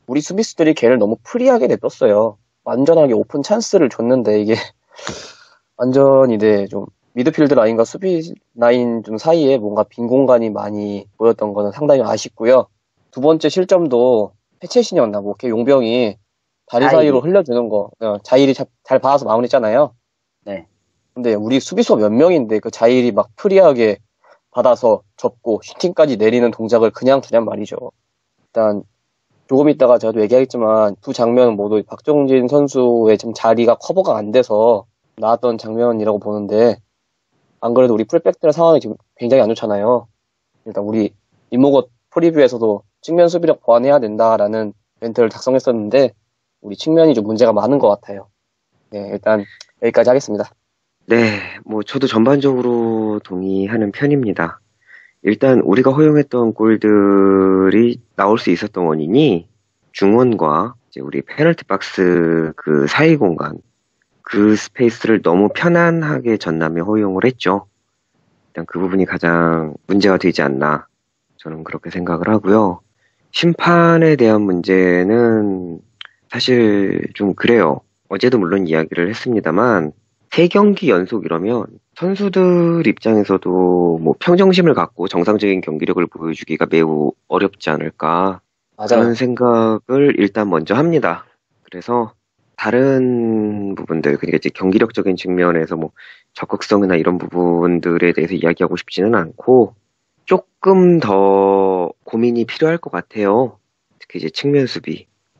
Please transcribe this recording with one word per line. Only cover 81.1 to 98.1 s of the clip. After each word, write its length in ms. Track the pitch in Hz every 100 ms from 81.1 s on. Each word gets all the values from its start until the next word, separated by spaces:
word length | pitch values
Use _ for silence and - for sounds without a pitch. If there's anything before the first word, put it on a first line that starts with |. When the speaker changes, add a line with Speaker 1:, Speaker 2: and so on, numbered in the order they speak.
| 113
Speaker 3:
이러면 420 | 82 82 98 120 - - _ -
선수들 920 | 180 196 202 190 185 175 170 170 139
입장에서도 1120 | - 117 110 101 95 87 90 90 90 87 82
뭐, 120 | 80 -
평정심을 560 | - 175 190 185 170
갖고 320 | 123 82 - 90
정상적인 520 | 90 87 107 104 95
경기력을 440 | 80 78 80 92 82
보여주기가 580 | - 82 78 - 78 80
매우 420 | 82 80 76 73 - _
어렵지 420 | 92 98 - -
않을까, 720 | 78 78 - 78 85 95 92 _ _ _ _
Speaker 1:
맞아요. 120 | 107
Speaker 3:
그런 260 | 117 117
생각을 1000 | 113 127 120 123 117 113 107 - 131 143 -
일단 300 | 98 113 104
먼저 240 | 82 78
합니다. 500 | 107 165 160 95 85 - _ _ _
그래서 500 | _ 90 87 120 110 - _ _ _ -
다른 1200 | 110 120 135 135 127 123 117 110 107 104 101 90
부분들, 400 | - 82 73 71
그러니까 200 | 87 85
이제 120 | 73
경기력적인 640 | - 95 101 113 - 95 90
측면에서 600 | 95 90 87 85 80 85
뭐, 140 | 80 - - - _
적극성이나 640 | - - 104 - 104 98 87
이런 220 | 82 87
부분들에 920 | 85 87 87 85 87 87 87 85 87